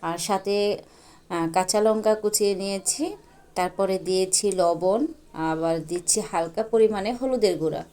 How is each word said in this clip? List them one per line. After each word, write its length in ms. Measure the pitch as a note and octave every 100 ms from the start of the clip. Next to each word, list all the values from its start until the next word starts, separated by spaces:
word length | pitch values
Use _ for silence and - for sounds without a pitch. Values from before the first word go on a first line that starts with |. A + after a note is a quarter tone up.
আর 160 | E3 E3+
সাথে, 600 | E3 G3 G3 G3+ G#3 G3+ - - - - _
আহ, 240 | E3+ E3
কাঁচা 280 | E3 F#3 G#3+
লঙ্কা 340 | G#3+ A3 G#3+ G#3+
কুচিয়ে 400 | G#3+ G#3 G3+ F#3+
নিয়েছি। 600 | G3 G3 F#3+ - E4 G#4 - - - -
তারপরে 440 | F3+ - G3 F#3+
দিয়েছি 520 | E3 F#3 F#3 F#3 G#3
লবণ, 560 | F#3 F3 E3+ F3+ G#3 D#4 - -
আবার 520 | D#3+ D#3+ D#3+ E3 E3 D#3
দিচ্ছি 340 | F3 F3 -
হালকা 440 | G#3 F3+ E3 E3+
পরিমাণে 500 | A3 A3+ A3 G#3 G3
হলুদের 440 | B3 C4 B3+ G3+ E3+
গুঁড়া। 280 | D#3 D#3 D#3+